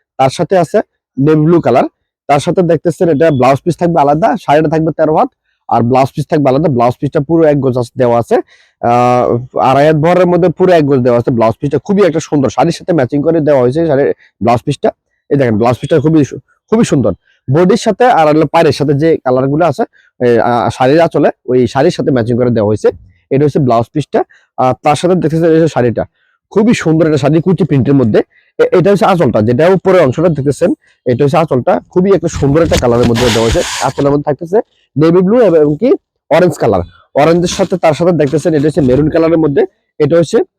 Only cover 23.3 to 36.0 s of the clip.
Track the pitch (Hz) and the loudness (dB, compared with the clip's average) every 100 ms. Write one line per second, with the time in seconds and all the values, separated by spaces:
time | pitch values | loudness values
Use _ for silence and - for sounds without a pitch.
23.3 | 143 147 165 127 117 117 151 - 220 - | -2 0 0 0 0 -2 -6 -4 -4 -6
24.3 | _ _ - 127 127 - - 180 185 156 | _ _ -4 -2 0 -2 0 0 0 -2
25.3 | 160 170 160 165 131 120 101 87 _ _ | 0 2 2 0 0 -2 -2 -8 _ _
26.3 | _ _ 190 214 - 165 160 165 143 143 | _ _ -2 0 0 0 0 0 0 0
27.3 | 160 185 160 165 139 117 139 117 120 - | 0 0 -2 0 0 2 2 2 0 -2
28.3 | _ _ - - 185 190 202 190 175 139 | _ _ -4 0 2 2 2 2 0 0
29.3 | 110 107 123 170 190 190 185 135 139 175 | 0 0 2 2 2 2 2 2 0 -2
30.3 | 143 139 - 180 311 _ _ 127 123 143 | -2 -4 -2 -2 -4 _ _ -4 0 0
31.3 | 156 135 131 147 226 - 185 196 180 170 | 0 0 -2 -2 -4 -2 -2 0 0 -2
32.3 | - 139 151 165 170 123 120 120 117 123 | -4 0 0 0 0 0 0 0 0 0
33.3 | 110 117 165 - - 131 - 139 147 151 | 0 0 -2 -4 -6 -6 -2 -2 -2 -4
34.3 | 135 165 214 - _ _ 131 160 180 185 | -6 -4 -4 -4 _ _ -2 2 2 2
35.3 | 247 208 165 147 147 247 - | 2 2 2 0 0 0 -2